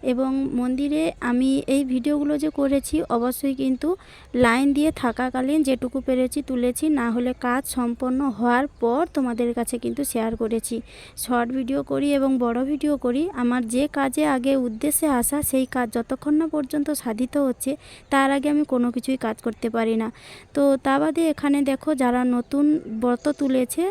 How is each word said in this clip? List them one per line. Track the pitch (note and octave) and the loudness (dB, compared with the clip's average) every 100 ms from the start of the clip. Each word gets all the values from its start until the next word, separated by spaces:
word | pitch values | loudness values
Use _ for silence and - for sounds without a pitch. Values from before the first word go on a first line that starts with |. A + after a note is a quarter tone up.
এবং | C4 B3 C4 C4+ C4+ | -2 0 0 0 -2
মন্দিরে | A#3+ B3 C4 C#4+ D4+ D#4+ - | -2 -2 -2 0 0 0 -2
আমি | B3 A#3+ C4 C4+ - | -2 2 2 2 2
এই | C4+ | 0
ভিডিওগুলো | C4+ B3+ A#3+ D4 C#4+ D4 | 2 0 0 0 0 0
যে | D#4 | -2
করেছি, | - C#4 C#4 - - - | 0 0 0 0 -4 0
অবশ্যই | A#3 A#3+ B3 C#4 C4+ | 0 0 -2 -4 -2
কিন্তু | C4+ B3+ D4+ F#4 - - - B3 | -2 0 -2 -4 -6 -20 -6 2
লাইন | B3 A#3+ C#4 | 4 6 4
দিয়ে | C#4 D4+ D#4 | 4 2 2
থাকাকালীন | B3 A3+ B3+ B3+ C4 D#4 | -2 -2 -2 -2 0 2
যেটুকু | C4+ B3+ B3+ C4+ B3+ | 2 0 -2 -4 -2
পেরেছি | B3+ B3+ D4 | 0 0 -2
তুলেছি, | C4+ B3+ B3 B3 D#4 | -4 -2 0 0 0
না | D4 A#3 | 2 2
হলে | A#3 B3 B3 | 0 -2 -2
কাজ | B3 B3 C4+ - | -2 -2 -2 -2
সম্পন্ন | A#3+ A#3 B3+ B3+ C#4 | -2 -2 -2 0 -2
হওয়ার | G3+ A#3+ A#3+ C#4+ - | 0 2 2 0 0
পর | A#3 B3+ F4 | 0 2 0
তোমাদের | - B3+ A#3 A#3+ | 0 -2 0 -2
কাছে | A#3+ A3+ A#3+ | -2 -4 -4
কিন্তু | A#3+ A#3 | -4 -4
শেয়ার | C#4+ A3+ A3+ A3+ | -4 -2 -2 -2
করেছি। | A3+ A3+ - A3+ - - - - | -2 -2 -4 -8 -8 -20 -20 -14
শর্ট | - A#3+ A#3 | -2 -2 0
ভিডিও | C4 A#3+ C4+ | -2 -2 -4
করি | C#4 C4+ C#4+ | -2 -2 2
এবং | C#4+ C4+ C4 | 2 2 2
বড় | A#3+ A#3 C4+ | 0 0 -2
ভিডিও | D4 D4 C#4+ | 0 0 0
করি, | B3 B3 E4+ F#4 | 0 0 -2 0
আমার | A#3+ B3 A3+ | 0 0 0
যে | A#3+ D4 | 0 0
কাজে | C#4+ C4+ B3+ D4+ | 0 -2 0 0
আগে | C4 B3 C4+ | 2 2 0
উদ্দেশ্যে | B3 A3 C#4+ D4 D#4 | 0 -2 -2 0 2
আসা, | C4 A3+ C#4+ | 2 0 -2
সেই | D4 C4 C4 C4 | 0 0 0 -2
কাজ | A#3+ | -2
যতক্ষণ | A#3 A3+ B3+ D4 | -4 -4 -4 0
না | D4+ D#4+ | 0 2
পর্যন্ত | D4+ C4 D4+ C#4+ D4 | -2 -2 -2 -2 -2
সাধিত | A#3+ G#3+ B3 D4 | -4 -4 -2 0
হচ্ছে, | C#4 A#3+ - D4 - - - | 0 0 -4 -6 -8 -20 -2
তার | C#4 C4+ | 2 4
আগে | C#4 C#4 | 2 2
আমি | D4 D4+ | 0 2
কোনো | B3+ A#3+ | 0 0
কিছুই | A#3+ - C4 | -2 -2 -2
কাজ | A#3 - | -2 -4
করতে | - G#3+ A#3 | -6 -4 -4
পারি | A3+ A3+ A3+ | 0 0 0
না। | A3 - - - - | -2 -6 -20 -20 -6
তো | - C#4+ C4+ | 2 4 4
তা | C#4 C#4 | 2 2
বাদে | D4+ D4+ E4 | 2 2 0
এখানে | D4 D4 C#4+ | 0 2 2
দেখো, | C#4 C4+ - D4 | 2 0 -2 0
যারা | B3+ B3 B3+ B3 | 2 2 2 0
নতুন | A#3+ C#4 D4 D#4 - A3 | 0 2 2 2 -2 -2
ব্রত | B3 A#3+ D4 D4 | 0 0 0 -2
তুলেছে | C#4 C4 B3 - F4+ | 0 2 0 0 -2